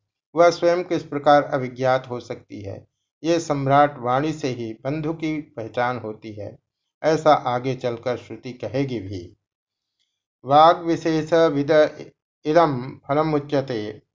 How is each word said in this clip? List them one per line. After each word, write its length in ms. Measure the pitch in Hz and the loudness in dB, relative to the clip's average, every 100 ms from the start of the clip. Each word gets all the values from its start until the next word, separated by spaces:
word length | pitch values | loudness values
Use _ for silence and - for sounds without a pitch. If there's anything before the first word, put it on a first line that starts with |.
| _ _ _ | _ _ _
वह 160 | 151 175 | 4 4
स्वयं 340 | 170 170 175 | 4 2 0
किस 180 | 175 165 | -2 -4
प्रकार 400 | 160 143 143 147 | -4 -2 4 4
अविज्ञात 680 | 139 143 127 123 131 131 131 | 4 -2 -6 -2 0 0 -2
हो 100 | 123 | -10
सकती 420 | - 120 _ 113 | -10 -14 _ -14
है, 240 | 98 107 - _ _ _ | -12 -14 -18 _ _ _
ये 160 | 156 170 | -2 0
सम्राट 580 | 165 143 135 143 147 139 | 0 -2 2 4 4 0
वाणी 340 | 120 127 156 | -2 -2 -2
से 160 | 156 139 | -4 -6
ही 240 | 117 113 110 | -6 -8 -8
बंधु 280 | 135 156 151 | -8 -6 -6
की 280 | 160 156 156 | -6 -6 -6
पहचान 580 | 151 - 110 127 123 123 | -10 -12 -8 -4 -2 -4
होती 340 | 107 107 110 | -8 -12 -14
है। 260 | 104 101 127 _ _ _ _ | -14 -14 -16 _ _ _ _
ऐसा 300 | 147 156 156 | -2 2 4
आगे 420 | 135 131 123 131 | 4 2 -4 -4
चलकर 420 | 127 123 117 123 120 | -4 -6 -4 -6 -6
श्रुति 360 | - 113 131 | -10 -14 -14
कहेगी 480 | 120 107 120 139 120 | -12 -6 -4 -4 -6
भी। 360 | 98 98 85 _ _ _ _ _ _ _ _ _ _ _ | -8 -12 -12 _ _ _ _ _ _ _ _ _ _ _
वाग्विशेषविद 1300 | 123 143 160 180 170 160 165 160 156 165 165 143 143 156 151 - - _ _ _ | 2 6 6 6 0 -2 0 -2 2 2 4 2 2 4 4 0 -18 _ _ _
इदं 520 | 147 160 160 127 127 101 | 0 2 2 0 -8 -12
फलमुच्यते 1080 | - 143 160 147 143 143 135 117 104 - _ | -4 -2 0 -2 0 -2 -2 -6 -6 -12 _